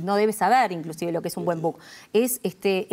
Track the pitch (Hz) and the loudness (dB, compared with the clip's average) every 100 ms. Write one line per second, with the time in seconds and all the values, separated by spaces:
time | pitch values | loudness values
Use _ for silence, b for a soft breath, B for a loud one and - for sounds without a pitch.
0 | 175 202 214 214 185 254 220 175 160 156 | 0 2 2 2 2 4 2 -2 -8 -6
1 | 170 170 - - 170 170 165 - B B | -4 -2 -4 -4 -2 -2 -2 -4 B B
2 | B 214 247 247 185 - 202 190 180 | B 0 2 0 -6 -2 0 0 0